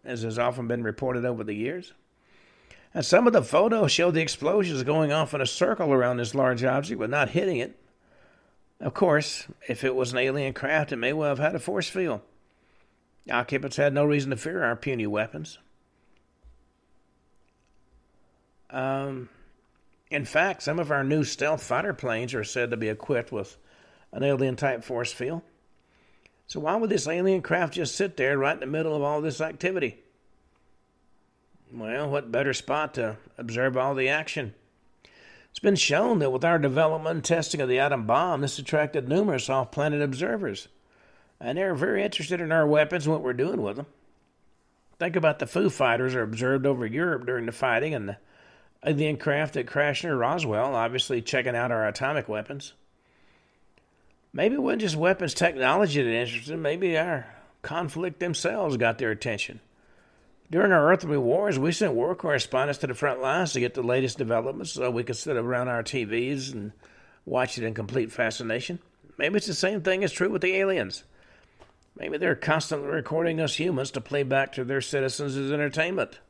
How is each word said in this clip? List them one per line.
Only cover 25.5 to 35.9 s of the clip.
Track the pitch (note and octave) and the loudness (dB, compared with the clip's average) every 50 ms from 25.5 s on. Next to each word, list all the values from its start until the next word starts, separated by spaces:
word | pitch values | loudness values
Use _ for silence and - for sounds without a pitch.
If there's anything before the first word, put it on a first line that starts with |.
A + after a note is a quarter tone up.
| _ _ _ _ _ _ _ _ _ _ _ _ _ _ _ _ _ _ _ | _ _ _ _ _ _ _ _ _ _ _ _ _ _ _ _ _ _ _
So | - - - | -10 -10 -4
why | D3+ D#3 F#3 | -2 0 0
would | A3+ A3+ G#3 | 0 2 2
this | - F3 C3+ | 0 0 0
alien | D3 E3 F3 F#3 F#3+ F#3+ F3 | 0 0 2 2 4 2 2
craft | C3+ - E3+ D#3+ F3 D3+ - | 2 0 0 0 0 -2 -2
just | F3+ D#3+ - - | -4 -4 -4 -2
sit | - - F#3+ - | -2 -2 -2 0
there | - B2+ C3+ C#3+ | 0 2 2 2
right | C#3 C3+ C#3+ E3 | 2 2 0 0
in | - | -2
the | - | -4
middle | C3 C#3+ D#3 D#3+ D#3+ D3+ | -4 -2 -2 0 0 0
of | D3 | 0
all | C#3+ D3 D3+ D3+ | 0 0 0 0
this | D3+ D#3+ B2+ - | -2 -2 -2 -2
activity? | D#3+ D#3+ D3 - - F3+ F#3+ F3+ C#3+ A#2 - - _ _ _ _ _ _ _ _ _ _ _ _ _ _ _ _ _ _ _ _ _ _ _ _ _ _ _ _ _ _ _ _ _ _ | -4 -6 -4 -4 -4 -2 -2 0 -2 -4 -4 -10 _ _ _ _ _ _ _ _ _ _ _ _ _ _ _ _ _ _ _ _ _ _ _ _ _ _ _ _ _ _ _ _ _ _
Well, | B2 A#2+ A2 A2 A#2 C#3 D3+ C#3+ | -14 -10 -8 -6 -4 -4 -4 -2
what | C#3 C#3+ C3+ A#2 | -2 -4 -4 -2
better | A2+ B2 C#3 C#3 B2 | -2 0 2 0 0
spot | - - - C3+ D3+ D3+ D3 - | -2 -2 -2 -2 -2 -2 -4 -4
to | C3+ A#2 A2 G#2+ - - - _ | -4 -4 -4 -6 -10 -16 -20 _
observe | - B2 A#2 A2+ A#2+ B2+ C3+ B2+ | -12 -10 -6 -2 0 0 2 2
all | B2+ B2+ C#3 C#3 | 0 0 0 0
the | C3 C3 C3 | 0 0 0
action? | C#3+ D#3 D#3+ - - D#3+ C3 G#2 - _ _ _ _ _ _ _ _ _ _ - _ - - - - - - _ | 0 0 -2 -4 -6 -6 -6 -8 -10 _ _ _ _ _ _ _ _ _ _ -20 _ -20 -20 -20 -20 -20 -20 _
It's | _ - | _ 0
been | - G3+ G3+ | 2 2 4
shown | E3 - - | 4 4 2